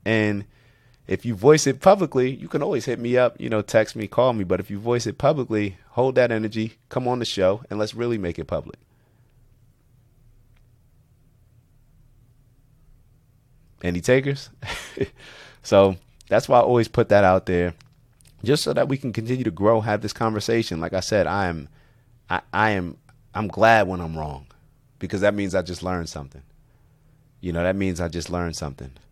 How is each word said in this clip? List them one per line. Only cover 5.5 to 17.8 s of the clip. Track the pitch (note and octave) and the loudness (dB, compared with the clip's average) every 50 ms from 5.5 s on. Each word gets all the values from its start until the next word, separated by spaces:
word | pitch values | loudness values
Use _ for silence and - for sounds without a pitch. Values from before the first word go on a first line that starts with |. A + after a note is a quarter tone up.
| A2 G#2+ G#2 G2+ F#2 - _ _ | -2 -2 -2 -4 -6 -10 _ _
hold | _ - B2 C3+ B2+ | _ -2 -2 0 2
that | C3+ B2 A#2+ | 2 2 2
energy, | A#2 A2 A2 A2 G#2 A2+ A2 A2+ - _ _ _ | 2 -2 -2 -4 -4 -4 -6 -6 -8 _ _ _
come | - B2+ B2+ B2 | -6 -4 -2 -2
on | B2 B2 | -2 -2
the | A#2 | -4
show, | - - - F#2 F#2 G2 A2 - - | -6 -2 2 2 2 2 0 -6 -10
and | - G#2+ | -4 -4
let's | G#2+ G2+ - | -4 -4 -4
really | A2 A#2+ B2 A#2 A2 | -6 -4 -4 -2 -2
make | F#2+ F2 E2+ - | -4 -6 -6 -6
it | D#2+ | -8
public. | - F2 D#2+ - - - _ _ _ _ _ _ _ _ _ _ _ _ _ _ _ _ _ _ _ _ _ _ _ _ _ _ _ _ _ _ _ _ _ _ _ _ _ _ _ _ _ _ _ _ _ _ _ _ _ _ _ _ _ _ _ _ _ _ _ _ _ _ _ _ _ _ _ _ _ _ _ _ _ _ _ _ _ _ _ _ _ _ - - _ _ _ _ _ _ _ _ _ _ _ _ _ _ _ _ _ | -6 -6 -8 -6 -10 -18 _ _ _ _ _ _ _ _ _ _ _ _ _ _ _ _ _ _ _ _ _ _ _ _ _ _ _ _ _ _ _ _ _ _ _ _ _ _ _ _ _ _ _ _ _ _ _ _ _ _ _ _ _ _ _ _ _ _ _ _ _ _ _ _ _ _ _ _ _ _ _ _ _ _ _ _ _ _ _ _ _ _ -20 -20 _ _ _ _ _ _ _ _ _ _ _ _ _ _ _ _ _
Any | - F2+ F2 F2+ | -4 -4 -4 -2
takers? | E2+ - B2 C3+ C3 C#3 C#3 C3+ - - - _ - - - - - - - - | 2 2 2 2 2 0 -6 -6 -8 -18 -20 _ -12 -12 -10 -12 -12 -14 -6 -6
<laughs> | - - - _ - - - - - - - _ _ | -6 -6 -6 _ -20 -20 -20 -20 -20 -20 -20 _ _
So | - A2+ G2 G2 G2 F#2+ F2+ _ _ _ _ - _ | 4 6 6 6 6 4 0 _ _ _ _ -6 _
that's | G2 G#2+ - - | 0 0 2 4
why | C#3 A#2+ | 4 4
I | |
always | A#2+ F2 B2 B2 A2+ - | 6 6 4 2 2 2
put | _ - A#2 - | _ 0 2 4
that | G#2 G2+ G2+ | 6 6 6
out | F#2 F#2 F#2+ - | 6 4 4 2
there, | - F#2 F2 F2 F2 E2+ _ | 0 0 0 0 0 -4 _